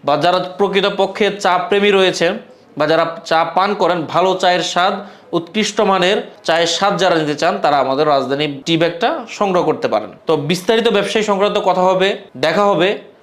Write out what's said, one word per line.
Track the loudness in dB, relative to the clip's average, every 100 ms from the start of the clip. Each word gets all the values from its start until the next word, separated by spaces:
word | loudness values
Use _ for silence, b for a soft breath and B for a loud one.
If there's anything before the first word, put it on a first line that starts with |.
| 0
বা | 0
যারা | 2 0 -2 -2
প্রকৃতপক্ষে | 0 0 0 0 -2 0 -2 0
চা | 0 0 0
প্রেমী | 2 4
রয়েছেন | 4 2 2 -2 -2 -10 B B -4
বা | 0
যারা | 2 0 -4 -2
চা | 0 0 0
পান | 0 0
করেন, | 0 0 -2
ভালো | 0 0 2
চায়ের | 2 2 0
স্বাদ, | 0 0 -2 B B B -6
উৎকৃষ্ট | -4 -4 -2 0
মানের | 2 2 2 0 -4 B -2
চায়ের | 0 0 0
স্বাদ | 0 0
যারা | 0 0
নিতে | 0 -2
চান, | -2 0
তারা | 0 2
আমাদের | 0 0 2
রাজধানী | 2 0 -2 -2 -4 -2
টি | 0
ব্যাগটা | 0 0 -2 -2 -8 -4
সংগ্রহ | 0 0 0
করতে | -2 -2
পারেন। | -2 -4 -14 -2
তো | -2 0
বিস্তারিত | -4 0 2 2 0
ব্যবসায়ী | 0 -2 0
সংক্রান্ত | 0 0 0 0
কথা | 2 2
হবে, | 2 0 -2 -10 -4 -2
দেখা | 2 2
হবে | 2 0 -2 -10 -20